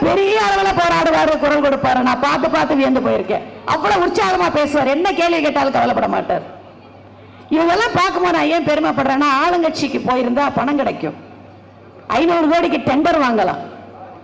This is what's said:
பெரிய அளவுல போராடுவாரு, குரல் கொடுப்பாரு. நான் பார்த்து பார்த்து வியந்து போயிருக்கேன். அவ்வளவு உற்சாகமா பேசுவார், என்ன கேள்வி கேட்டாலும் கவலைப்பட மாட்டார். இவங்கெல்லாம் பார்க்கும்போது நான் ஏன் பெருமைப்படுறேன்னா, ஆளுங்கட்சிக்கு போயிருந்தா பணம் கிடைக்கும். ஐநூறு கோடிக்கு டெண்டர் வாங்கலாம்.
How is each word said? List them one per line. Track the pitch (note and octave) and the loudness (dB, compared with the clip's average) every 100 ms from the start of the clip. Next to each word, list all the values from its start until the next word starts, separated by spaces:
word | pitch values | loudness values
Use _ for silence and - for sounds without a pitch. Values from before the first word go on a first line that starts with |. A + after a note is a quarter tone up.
பெரிய | - G4 G4 A4 | 0 2 2 2
அளவுல | G4+ G4 G4 F#4 | 2 2 2 2
போராடுவாரு, | E4+ E4 E4 D#4 D#4 D4+ | 2 2 2 2 2 2
குரல் | C#4+ D4 | 2 2
கொடுப்பாரு. | C#4+ C4+ C4+ B3+ | 2 2 0 2
நான் | B3 B3 | 0 0
பார்த்து | C#4+ D4+ D#4+ | 0 0 0
பார்த்து | D#4 D4 C#4+ | 0 0 2
வியந்து | C4+ B3+ | 2 2
போயிருக்கேன். | A3+ A3+ A3 F#3+ - - - | 2 0 -2 -6 -6 -10 -4
அவ்வளவு | D#4+ G4+ G4 F#4 | -2 0 2 0
உற்சாகமா | F4+ F#4+ F#4 F4 | 0 0 0 0
பேசுவார், | D4 D4 D4 C4 | 0 0 0 0
என்ன | C#4+ G4 | 0 0
கேள்வி | E4+ E4+ E4+ | 0 0 0
கேட்டாலும் | D4 C#4 C4+ | 0 0 0
கவலைப்பட | B3 A#3 A3+ G#3 | 0 0 0 -2
மாட்டார். | G3 - F3 - - - - - - - - - - - | -2 -2 -4 -6 -16 -20 -20 -20 -20 -20 -20 -20 -18 -2
இவங்கெல்லாம் | D#4 E4+ F#4 A#4+ F4 | 0 2 2 0 0
பார்க்கும்போது | F#4+ F4 F4+ E4 | 0 0 0 0
நான் | D4 | 0
ஏன் | E4 C#4+ | 0 0
பெருமைப்படுறேன்னா, | D4+ D#4 C#4 C4+ C4+ C#4+ C4+ | 0 0 0 0 2 2 2
ஆளுங்கட்சிக்கு | E4+ F4 D#4+ D#4+ C#4 B3 A3 | 0 0 0 -2 -4 -2 -2
போயிருந்தா | B3+ A#3+ B3 C#4+ A#3+ | 0 0 0 0 0
பணம் | B3+ D4 | -2 -2
கிடைக்கும். | G#3+ D#3 D#3+ - - - - - - - - - - | -2 -4 -6 -8 -16 -20 -20 -20 -20 -20 -20 -16 -4
ஐநூறு | A#3 E4 E4+ D4+ | 0 2 2 2
கோடிக்கு | E4+ E4+ D4+ | 2 0 -2
டெண்டர் | B3+ C4+ E4+ E4 | 0 0 2 2
வாங்கலாம். | B3 A3 F3+ - - - - - - - | 2 2 0 -2 -10 -16 -20 -20 -20 -20